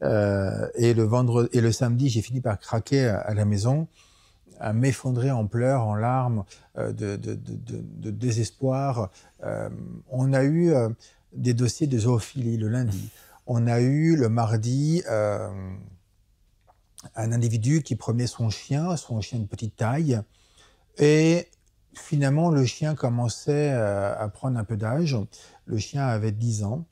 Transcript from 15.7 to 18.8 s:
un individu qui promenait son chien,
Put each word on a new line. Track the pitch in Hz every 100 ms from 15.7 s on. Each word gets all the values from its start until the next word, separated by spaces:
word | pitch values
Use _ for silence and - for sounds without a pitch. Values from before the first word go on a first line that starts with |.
| 98 104 90 _ _ _ _ _ _ _ _ _ - - -
un | 110
individu | 117 117 113 113 156
qui | 139 113
promenait | - 117 120
son | - 113
chien, | - - 139